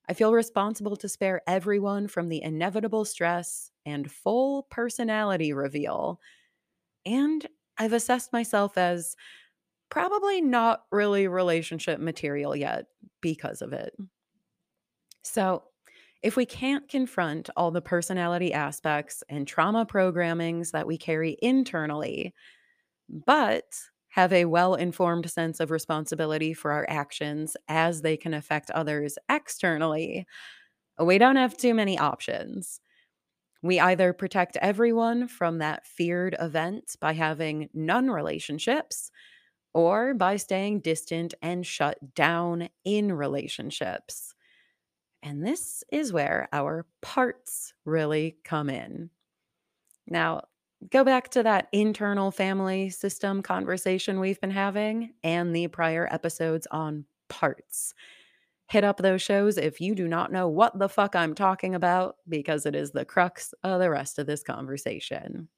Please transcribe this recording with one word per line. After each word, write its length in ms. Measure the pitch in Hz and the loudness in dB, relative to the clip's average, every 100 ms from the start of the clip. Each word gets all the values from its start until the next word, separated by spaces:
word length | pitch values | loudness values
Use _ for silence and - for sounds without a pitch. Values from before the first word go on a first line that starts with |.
| - | -8
I 60 | |
feel 180 | 180 220 | 2 4
responsible 640 | 226 226 202 208 214 208 202 | 4 2 0 -2 -2 -6 -6
to 120 | 202 | -8
spare 340 | - 190 185 - | -2 0 0 0
everyone 640 | 190 190 202 202 202 208 | 0 2 0 0 -2 -2
from 200 | 180 170 | -4 -2
the 140 | 160 | -4
inevitable 640 | 160 156 185 214 214 220 | -4 -2 -2 -2 -2 -2
stress 640 | 208 - 170 175 175 - - _ 147 | -2 -2 0 0 -4 -12 -14 _ -8
and 240 | 147 139 | -6 -8
full 560 | - 190 233 269 277 - | -4 0 2 2 -2 -6
personality 800 | - 240 - 226 214 208 180 156 | -4 -4 -2 -2 0 0 0 0
reveal. 680 | 139 143 147 - - - 175 - _ _ _ _ _ _ _ 190 | -2 -2 -4 -4 -4 -4 -6 -16 _ _ _ _ _ _ _ -2
And 400 | 254 294 311 - _ _ - | 0 2 0 -4 _ _ -4
I've 160 | 220 | 0
assessed 380 | 233 - 247 - | 0 2 0 0
myself 440 | 233 226 208 202 185 | -2 2 2 2 2
as 400 | 175 175 165 - - - _ _ _ _ - | 2 0 -6 -12 -18 -20 _ _ _ _ -6
probably 540 | 302 359 415 403 381 | -2 0 0 0 2
not 400 | 294 240 226 220 - | 2 4 2 0 -2
really 360 | 202 208 202 190 | 0 2 2 2
relationship 720 | 180 180 165 160 160 - 151 | 2 2 2 -2 -6 -4 -2
material 560 | 160 160 147 143 143 | -4 -4 -4 -4 -4
yet 320 | 143 139 - - _ - - | -2 -2 -4 -8 _ -20 -6
because 400 | 170 156 - - | -4 -4 -6 -8
of 100 | - | -8
it. 220 | 143 - - 190 _ _ _ _ _ _ _ _ _ _ - | -8 -10 -12 -18 _ _ _ _ _ _ _ _ _ _ -18
So, 420 | - 226 190 185 _ _ _ _ _ _ | -6 -2 0 -2 _ _ _ _ _ _
if 140 | 220 262 | 0 0
we 80 | |
can't 420 | 247 - 262 285 285 | -2 -2 -2 -2 -2
confront 640 | 277 254 - 165 156 - - | -2 -2 0 -2 -2 -4 0
all 140 | 175 | 0
the 100 | 170 | 0
personality 720 | - 175 170 185 170 175 180 | 0 0 0 -2 0 0 0
aspects 720 | 151 147 - 156 147 147 - - | -2 -4 -4 -2 -2 -2 -12 -10
and 180 | 147 143 | -6 -4
trauma 380 | - 175 226 220 | 2 2 2 0
programmings 840 | 202 185 175 170 165 165 170 165 | 2 2 2 0 0 -2 -4 -4
that 140 | 151 156 | -4 -4
we 120 | 160 | -6
carry 400 | - 160 160 - | -2 -2 -2 0
internally, 920 | 240 262 247 165 151 147 - - 180 - - _ _ _ _ _ - | 2 4 2 -2 -2 -4 -4 -6 -8 -10 -20 _ _ _ _ _ -16
but 560 | 160 - 302 214 - - - - _ _ | -6 2 4 4 0 -4 -14 -16 _ _
have 220 | - 180 | 2 6
a 140 | 180 | 6
well-informed 880 | 170 170 180 156 175 - 175 170 170 | 6 6 4 4 0 2 2 2 -2
sense 300 | - 165 156 | -2 -2 -2
of 100 | 160 | -2
responsibility 800 | 160 - 156 151 156 156 156 160 | -2 -2 -4 -2 -2 0 0 -2
for 200 | 160 151 | -2 -2
our 120 | 147 - | -2 -2
actions 640 | 156 143 - 147 147 156 - - | -4 -4 -6 -6 -4 -6 -10 -2
as 340 | 156 165 160 | 2 2 2
they 160 | 160 156 | 0 0
can 160 | 165 | -2
affect 360 | 151 - 151 - | -4 -2 -4 -2
others 460 | 160 151 147 147 - - | -4 -2 -2 -4 -6 -2
externally, 960 | 294 - - 180 156 160 156 165 - 180 - - - _ _ _ - | -4 -2 -2 0 2 0 0 -4 -6 -10 -16 -20 -20 _ _ _ 0
we 140 | 170 196 | 4 8
don't 200 | 254 269 | 8 8
have 200 | 254 - | 4 2
too 160 | 247 | 2
many 260 | 226 196 185 | 4 2 2
options. 840 | 147 - - - - 196 - - _ _ _ _ _ _ _ - | 0 -2 -4 -6 -6 -10 -10 -14 _ _ _ _ _ _ _ -6
We 180 | 170 180 | 2 6
either 320 | 185 180 180 | 6 6 4
protect 460 | 180 190 196 180 - | 2 -2 0 0 0
everyone 640 | 190 202 233 226 233 240 247 | 0 4 4 4 2 0 -4
from 320 | - 170 165 | -2 -2 0
that 280 | 151 - - | -4 -6 -10
feared 500 | - 170 175 180 - | -4 -2 0 -2 -2
event 580 | 165 160 170 208 - - | -2 -2 -2 -6 -12 -4
by 140 | 151 | -4
having 560 | 160 156 151 156 151 147 | 0 -2 -2 -4 -4 -6
none 380 | 160 160 226 262 | -6 0 2 2
relationships, 1000 | 180 160 - - 151 - 294 - - - _ - _ _ _ _ | 0 -2 -4 -6 -4 0 -2 -2 -10 -12 _ -20 _ _ _ _
or 400 | 160 170 208 254 | 4 4 4 2
by 240 | 240 185 202 | 2 2 0
staying 440 | - 190 202 208 | 0 -2 0 0
distant 520 | 165 160 - 165 170 - | 0 -2 -2 -4 -4 -6
and 240 | 165 180 | -6 -4
shut 500 | 170 - 147 - 135 | -6 -2 -2 -2 -8
down 540 | - 151 170 175 170 170 _ | 2 2 4 0 -2 -6 _
in 280 | 190 208 208 | -2 0 2
relationships. 1200 | 160 143 139 147 - 123 - 95 - - - - - _ _ _ _ _ _ _ _ | 0 -2 -2 -6 -8 -8 -6 -6 -6 -10 -14 -14 -18 _ _ _ _ _ _ _ _
And 240 | 147 143 196 | -10 -6 -4
this 380 | 339 - - - | -4 -6 -12 -6
is 220 | 294 277 | -4 -2
where 340 | 165 139 - - | 0 0 -2 -2
our 360 | 147 143 160 - _ | -4 -2 -4 -8 _
parts 720 | - - 247 - - - - _ | -4 0 0 -2 -12 -12 -12 _
really 540 | 156 160 151 156 160 - | -2 0 2 0 -2 -6
come 280 | - 156 147 | -4 -2 -2
in. 400 | 131 - - 170 _ _ _ _ _ _ _ _ _ - | -4 -8 -12 -14 _ _ _ _ _ _ _ _ _ -6
Now, 360 | 170 165 160 - _ _ _ 190 | -2 0 -2 -8 _ _ _ 2
go 140 | 262 | 4
back 240 | 262 254 - | 6 4 2
to 100 | 254 | 2
that 260 | 220 196 - | 4 4 2
internal 580 | 202 214 208 208 202 196 | 2 2 2 0 0 0
family 580 | 190 190 190 190 190 190 | 0 0 2 0 0 -2
system 540 | - 196 - 202 196 | -4 -6 -2 -2 -2
conversation 760 | 190 185 185 185 190 185 - 190 | -2 -4 -2 -2 0 0 0 0
we've 220 | 190 196 | 0 0
been 100 | 196 | -2
having 640 | 196 196 202 214 226 233 - | 0 0 0 0 -2 -6 -4
and 320 | 165 170 175 | 0 0 2
the 140 | 170 170 | 0 -2
prior 400 | 170 165 165 175 | 0 0 2 0
episodes 560 | 160 165 - 160 160 - | -2 -4 -2 0 -2 -2
on 340 | 156 156 151 143 _ - | -4 -4 -6 -10 _ -16
parts. 640 | - 147 - - - - - - - _ _ _ _ - | -2 -2 -2 -10 -10 -10 -12 -20 -20 _ _ _ _ 2
Hit 120 | 214 | 4
up 140 | 202 196 | 4 4
those 240 | 190 185 | 4 2
shows 380 | - 202 208 180 | 2 4 4 2
if 200 | 151 151 | 0 0
you 160 | 180 | -2
do 140 | 196 170 | 0 0
not 240 | 165 - | 0 0
know 160 | 185 180 | 0 0
what 300 | 156 233 196 | 4 4 4
the 100 | 196 | 0
fuck 260 | - 202 | 2 2
I'm 200 | 196 180 | 2 0
talking 400 | 156 190 190 185 | 2 0 2 -2
about, 420 | 185 175 180 185 - 170 | 0 2 2 0 -6 -6
because 380 | 156 143 151 | -4 -2 -2
it 100 | 147 | 0
is 180 | 147 143 | -4 -4
the 120 | 139 | -6
crux 480 | - 196 180 - - - | -2 2 2 0 -16 -6
of 160 | 190 185 | -2 2
the 120 | 180 | 2
rest 280 | 139 143 - | 0 -4 -6
of 80 | 147 | -4
this 160 | 147 | -6
conversation. 1080 | - - 135 143 - - - - - - 160 | -6 -8 -6 -6 -6 -8 -8 -8 -8 -12 -12